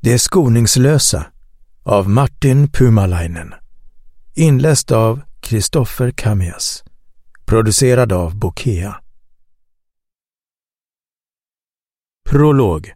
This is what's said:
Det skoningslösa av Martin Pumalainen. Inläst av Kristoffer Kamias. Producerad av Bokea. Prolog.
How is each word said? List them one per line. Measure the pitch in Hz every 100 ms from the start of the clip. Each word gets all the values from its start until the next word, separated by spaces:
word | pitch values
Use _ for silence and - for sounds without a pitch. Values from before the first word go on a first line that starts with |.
Det | 110 120
skoningslösa | - 185 139 117 113 - 127 151 - 85 78 - - - - -
av | - 104 98
Martin | 107 139 - 139 131 147
Pumalainen. | - 127 110 98 87 82 85 82 - - - - - - - -
Inläst | - 160 135 147 143 -
av | 113 113 117 - -
Kristoffer | - 110 - 165 117 - 123
Kamias. | - 113 104 87 - - - - - - - - -
Producerad | - 110 110 101 131 123 123
av | 92 87 92
Bokea. | 120 - - 95 92 101 - - _ _ _ _ _ _ _ _ _ _ _ _ _ _ _ _ _ _ _ _ _ _ _ _ _ _ _ _ _ _
Prolog. | - 139 151 139 113 80 -